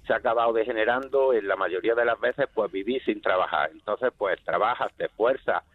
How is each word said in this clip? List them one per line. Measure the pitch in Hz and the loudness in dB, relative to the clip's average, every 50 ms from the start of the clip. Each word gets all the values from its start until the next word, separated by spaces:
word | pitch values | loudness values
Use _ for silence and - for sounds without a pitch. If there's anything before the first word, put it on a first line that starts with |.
| - | -4
se | - 113 | -2 -2
ha | |
acabado | 113 - 123 117 117 117 117 113 | 0 0 0 2 2 2 2 2
degenerando | 113 110 120 117 110 110 110 120 127 135 135 131 135 135 135 127 | 2 0 0 0 0 0 2 0 0 -2 0 2 2 4 4 4
en | 110 98 | 2 2
la | 98 95 | 0 0
mayoría | 95 95 90 87 92 87 110 117 | 0 0 -2 -2 -2 0 0 2
de | 117 120 | 2 2
las | 120 117 - | 0 0 0
veces, | 117 120 127 - 139 - _ | -2 -2 -2 -2 -4 -2 _
pues, | 110 104 98 - | -2 -4 -2 -4
vivir | 95 98 107 131 131 - | -4 -4 -2 -4 -2 -2
sin | - 110 104 | -2 -4 -2
trabajar. | - 95 95 92 87 - - 78 71 76 | -2 0 0 0 0 0 0 -2 -2 -2
Entonces, | - - - - 104 - 127 123 - | -4 -8 -8 -6 -4 -2 -2 -2 -2
pues, | - 104 95 85 - _ | -2 -2 -2 -2 -4 _
trabajas, | - 82 87 101 113 123 - 123 104 - | -4 -2 0 0 0 0 -2 -4 -6 -6
te | - 87 | -6 -8
esfuerzas, | 80 - - 107 120 135 127 - - 101 85 - _ _ | -8 -2 0 0 0 0 0 -2 -2 -2 -2 -4 _ _